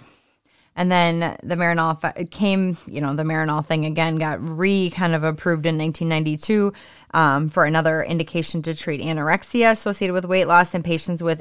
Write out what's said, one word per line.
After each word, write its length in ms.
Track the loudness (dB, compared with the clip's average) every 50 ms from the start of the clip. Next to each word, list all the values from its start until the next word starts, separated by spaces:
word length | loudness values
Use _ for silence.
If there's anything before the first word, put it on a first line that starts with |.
| -20 -20 _ _ _ _ _ _ _ _ _ _ _ _ -6
And 160 | -2 0 4
then 460 | 4 4 4 4 2 0 -2 -2 -4 -6
the 120 | -6 -6 -2
Marinol 460 | 0 0 2 2 2 2 0 0 -2
fa-, 140 | -4 -6 -4
it 140 | -6 -10 -8
came, 460 | -4 -2 0 2 2 2 0 0 -2 -6 -10
you 140 | -12 -8 -6
know, 140 | -4 -4 -2
the 80 | -2
Marinol 420 | -2 -2 0 0 0 0 0 -2 -2
thing 200 | -2 -2 -2 0
again 300 | -2 0 0 0 0 0 -2
got 200 | -2 -2 -4 -6
re 500 | -6 -8 -4 -2 0 2 2 2 0 -2
kind 240 | -2 -2 0 0 0
of 80 | 2 0
approved 420 | -2 -2 -2 -2 -2 0 0 0
in 100 | -2 -2
nineteen 320 | 0 -2 -2 -2 -2 -2 0
ninety-two, 640 | 0 0 0 -2 -2 -4 -2 0 2 2 2 0 -2 -6 -20 -20 -20 -20 -12 -4
um, 360 | 0 2 4 4 4 2 0 0
for 160 | 2 2 2
another 380 | 4 4 2 2 2 0 0
indication 600 | -2 -2 -2 -4 -4 -2 -4 -4 -4 -2 -4 -4
to 120 | -4 -6 -6
treat 260 | -6 -6 -6 -6 -4
anorexia 680 | -4 -4 -4 -2 0 0 0 0 -2 -2 0 4 4 4
associated 400 | 4 2 0 -4 -4 -2 -2 -2 -2
with 100 | -2 -2
weight 220 | 0 2 2 4
loss 280 | 6 6 6 6 4 0
in 80 | -4
patients 400 | -2 -2 -2 -2 -2 -4 -4 -2
with 180 | 0 -2 -2 -2